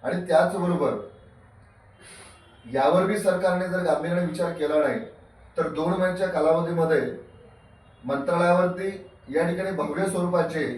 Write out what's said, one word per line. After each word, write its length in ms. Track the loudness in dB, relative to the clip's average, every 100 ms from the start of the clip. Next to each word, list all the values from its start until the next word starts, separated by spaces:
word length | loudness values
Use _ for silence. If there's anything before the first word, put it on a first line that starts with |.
आणि 200 | -2 -4 2
त्याचबरोबर 680 | 4 4 0 -2 0 0 -4 -10 -18 -20 -20 -20 -20 -20 -20 -20 -20 -20 -20 -20 -20 -20 -20 -6
यावर 300 | 2 4 4
बी 140 | 2 2
सरकारने 500 | 0 2 0 0 -2
जर 140 | -2
गांभीर्याने 440 | 0 0 0 -2 -2
विचार 260 | -2 -4
केला 220 | -2 0
नाही 240 | 2 2 -2 -8 -16 -20 -20 -12 -4
तर 120 | -4
दोन 200 | -2 -2
महिन्याच्या 400 | 0 0 0 -2
कालावधीमध्ये 720 | 0 2 2 2 0 2 2 0 -8 -16 -20 -20 -20 -20 -20 -20 -16
मंत्रालयावरती 1040 | -6 -4 -2 2 4 4 2 0 -6 -8 -16 -20 -4
या 140 | -2 0
ठिकाणी 220 | -2 -4
भव्य 360 | -4 -4 -2 -2
स्वरूपाचे 580 | -2 0 0 0 -2 -4